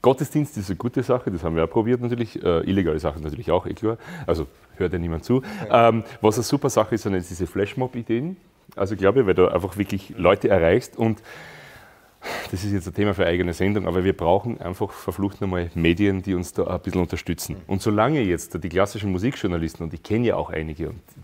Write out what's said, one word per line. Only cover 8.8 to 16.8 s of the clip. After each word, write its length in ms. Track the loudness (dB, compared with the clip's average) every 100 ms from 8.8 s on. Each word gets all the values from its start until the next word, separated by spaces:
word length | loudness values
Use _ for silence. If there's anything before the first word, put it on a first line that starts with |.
| -4 2
glaube 240 | 4 6
ich, 60 | 4
weil 80 |
du 140 | 6 6
einfach 280 | 4 -2 -4
wirklich 340 | -2 -2 -6 2
Leute 320 | 4 4 4
erreichst 480 | 4 6 4 0 -2
und 240 | -2 -2 -8 -20 -20 -20 -20 -20 -20 -20 _ _ -12 -10 -8
das 140 | -6
ist 80 | -2
jetzt 140 | -4 -4
ein 80 |
Thema 180 | 0 0
für 100 | 2
eine 100 | 2
eigene 200 | 2 0
Sendung, 340 | 0 0 2 0
aber 160 | 2
wir 120 | 2 2
brauchen 420 | 2 2 2 -8
einfach 340 | -8 -6 -6
verflucht 500 | -6 -10 -4 -4 -2
nochmal 280 | -4 -2 -4
Medien, 480 | 2 4 4 2 0
die 120 | -2
uns 200 | -4 -4
da 120 | -4 -4
ein 140 | -4